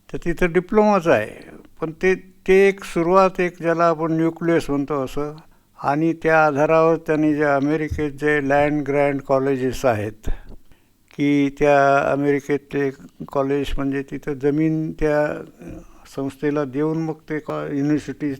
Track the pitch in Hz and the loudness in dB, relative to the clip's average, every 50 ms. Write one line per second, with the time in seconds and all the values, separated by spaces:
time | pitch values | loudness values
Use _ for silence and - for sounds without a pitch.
0 | _ - - 143 - 170 165 - 180 175 165 185 180 - 220 214 214 214 208 190 | _ -12 -12 -6 -6 -6 -2 0 -2 0 0 -2 -2 2 2 2 4 4 2 2
1 | 160 170 139 110 107 117 - - - - - - - - - - 160 160 160 - | 2 2 2 2 0 -4 -10 -16 -20 -20 -20 -20 -20 -20 -12 -10 -8 -8 -6 -2
2 | - 190 185 175 - - - - - - 190 190 196 196 190 196 - - - 175 | 0 0 0 0 -4 -12 -20 -6 0 4 4 6 6 4 2 -2 -8 -6 -2 -2
3 | 165 170 185 190 190 185 185 - 180 175 180 - 156 165 165 165 170 170 160 151 | 0 4 4 4 4 4 2 0 -2 -4 -4 -4 -2 0 2 2 2 2 2 0
4 | 160 160 160 160 160 165 165 - 175 165 170 156 - - 143 143 143 139 151 139 | -2 -2 0 0 0 -2 -2 -2 0 0 2 2 0 0 -2 -2 -2 -2 -4 -4
5 | 131 123 - - 147 147 151 156 - - _ _ _ _ _ - - 131 143 151 | -4 -4 -6 -6 -6 -6 -8 -14 -20 -20 _ _ _ _ _ -6 -4 -2 0 0
6 | 160 165 160 165 - 160 160 160 156 151 143 135 151 156 160 160 160 165 165 156 | 0 0 -2 0 0 2 4 4 4 4 2 2 2 4 4 4 4 4 2 0
7 | 160 - 156 151 156 151 147 147 151 147 143 139 135 147 151 151 156 151 - - | 0 -2 0 2 2 0 2 2 2 2 2 2 2 0 0 -2 -2 -4 -4 -4
8 | 151 147 139 135 147 151 147 147 139 135 143 143 147 147 147 151 139 135 139 147 | -4 -6 -4 -2 -2 0 0 0 0 2 2 2 2 2 0 -2 -2 -2 0 0
9 | 143 143 139 139 131 - 139 135 135 139 139 127 127 131 113 - - 131 117 104 | 2 0 0 -2 -2 0 0 0 2 0 0 0 -2 -4 -2 0 0 0 0 0
10 | 101 107 107 - - - - - - - - - - - - _ _ _ _ _ | -4 -6 -10 -6 -4 -4 -4 -4 -8 -14 -20 -20 -20 -20 -20 _ _ _ _ _
11 | _ _ - - 147 143 147 143 143 139 139 - 147 143 143 139 139 139 139 139 | _ _ -6 -2 0 2 2 2 2 0 0 2 4 4 6 6 6 4 4 4
12 | - - 139 139 143 143 143 139 - - 143 139 - _ - 143 139 135 135 - | 2 0 0 0 0 0 0 0 -2 -2 -4 -4 -4 _ -4 -4 -4 -4 -4 -8
13 | - - _ - 160 - - 143 135 135 143 143 139 127 - 143 139 139 135 139 | -16 -20 _ -18 -14 -6 -4 -2 -2 0 -2 -2 -2 -2 -2 -2 -2 -2 -4 -4
14 | 135 - 147 139 - 156 143 131 135 147 139 151 160 160 156 156 156 160 160 - | -6 -8 -12 -10 -8 -8 -6 -2 -2 0 0 2 0 0 0 -2 -4 -6 -4 -2
15 | 156 151 147 147 147 151 165 160 156 160 - - 175 170 165 165 - - - - | -2 0 0 0 0 -2 -4 -8 -12 -16 -20 -20 -18 -18 -18 -18 -20 -20 -20 -20
16 | - - - 143 135 139 - - - 147 143 151 147 131 123 143 151 156 160 160 | -20 -14 -10 -8 -8 -8 -8 -4 -4 -2 -2 -2 -4 -4 -4 -4 -2 -2 -2 -4
17 | 165 156 156 156 _ - 151 151 - - 151 151 151 156 147 139 139 147 151 143 | -4 -6 -8 -10 _ -10 -10 -8 -8 -8 -8 -8 -8 -6 -4 -2 0 0 0 -2
18 | - 143 131 - 151 143 135 | -2 -8 -10 -8 -6 -6 -6